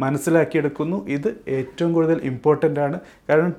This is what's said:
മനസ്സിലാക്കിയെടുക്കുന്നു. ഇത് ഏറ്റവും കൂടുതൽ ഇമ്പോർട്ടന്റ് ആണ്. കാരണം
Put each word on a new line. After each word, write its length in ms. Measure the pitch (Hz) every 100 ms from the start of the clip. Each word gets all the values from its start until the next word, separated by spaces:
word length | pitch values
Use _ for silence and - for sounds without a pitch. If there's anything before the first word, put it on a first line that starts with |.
മനസ്സിലാക്കിയെടുക്കുന്നു. 960 | 135 143 170 165 151 160 147 143 151 196 196
ഇത് 220 | 143 214 - -
ഏറ്റവും 420 | 135 127 - 170
കൂടുതൽ 260 | 165 160 165
ഇമ്പോർട്ടന്റ് 580 | 135 123 151 147 160 143
ആണ്. 180 | 143 180 - -
കാരണം 300 | - 151 175